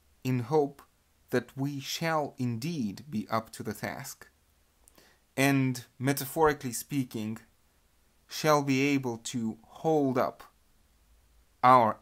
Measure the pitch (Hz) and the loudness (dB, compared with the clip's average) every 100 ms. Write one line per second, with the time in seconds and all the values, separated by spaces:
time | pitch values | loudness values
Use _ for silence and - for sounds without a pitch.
0 | _ _ 127 127 120 156 143 - - _ | _ _ -4 -2 2 2 2 -4 -20 _
1 | _ _ _ 127 120 135 143 143 135 - | _ _ _ -2 -2 -4 -4 -4 -8 -6
2 | 165 160 143 - 123 113 151 165 107 95 | -2 -2 -2 -4 -2 -2 -4 -2 -4 -6
3 | - 107 - 113 113 - 110 101 104 - | -6 -6 -2 -2 -4 -10 -10 -8 -8 -8
4 | 135 - - _ _ _ _ _ _ _ | -10 -16 -20 _ _ _ _ _ _ _
5 | - _ _ - 135 139 131 123 - _ | -20 _ _ 0 2 4 0 -2 -10 _
6 | 131 139 139 165 156 143 131 113 - 143 | -2 -2 -4 2 2 2 -4 -8 -6 -4
7 | 127 117 107 113 - _ _ _ _ _ | -4 -6 -8 -8 -14 _ _ _ _ _
8 | _ _ _ - 156 147 139 131 143 139 | _ _ _ -2 4 4 4 2 2 0
9 | 131 113 - 123 110 - - - 160 156 | -2 -6 -6 -4 -4 -6 -14 -6 0 2
10 | 139 127 98 - - _ _ _ _ _ | 2 2 -2 -4 -18 _ _ _ _ _
11 | _ _ _ _ _ _ 123 127 110 - | _ _ _ _ _ _ 6 8 6 0